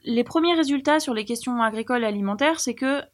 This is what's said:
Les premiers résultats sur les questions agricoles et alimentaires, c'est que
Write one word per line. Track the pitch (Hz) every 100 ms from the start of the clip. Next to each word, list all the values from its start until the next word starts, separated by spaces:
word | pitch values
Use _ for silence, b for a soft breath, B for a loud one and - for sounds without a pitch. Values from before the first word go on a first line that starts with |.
Les | - 233
premiers | 240 330 339 330
résultats | 277 285 294 311
sur | 302
les | 220 214
questions | 233 - 240
agricoles | 226 214 226 247
et | 220
alimentaires, | 202 202 208 285 320
c'est | -
que | - 262 277 -